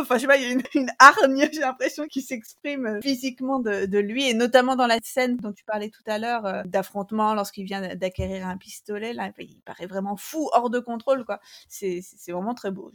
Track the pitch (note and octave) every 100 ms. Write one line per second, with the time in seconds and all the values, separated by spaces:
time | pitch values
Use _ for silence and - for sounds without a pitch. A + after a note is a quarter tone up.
0 | D4+ B3 C4 C#4 B3+ B3 - D4+ B3 -
1 | C4+ G#4+ D4+ C4+ D4+ D4+ C4 B3+ C4+ -
2 | D4+ C4+ C4 B3 - - D4 C#4 A#3+ G#3
3 | B3+ C4 C4 B3+ B3+ C4+ A3 G3 F#3+ G#3
4 | G#3 A#3+ C#4 A3+ A#3+ B3+ B3 B3+ B3 A3+
5 | - - B3+ B3 G#3 G3+ - G#3+ G#3+ -
6 | - G#3+ A3+ A#3+ G3+ F#3+ F#3 F#3+ F#3 G3+
7 | G3 A3 G#3+ G#3+ G3+ - F#3+ G3 F#3 F3+
8 | F#3 - F#3+ F#3+ F#3 F#3 - - - G#3
9 | A3+ A#3+ G3 G3+ - - - - F3+ F#3
10 | G3 G3+ - D#4+ D4 - A#3+ B3 A#3+ A#3
11 | B3 C4+ A3+ G3+ - - - - G3 F3+
12 | F#3 - - F3 G3+ B3 G#3 F#3+ -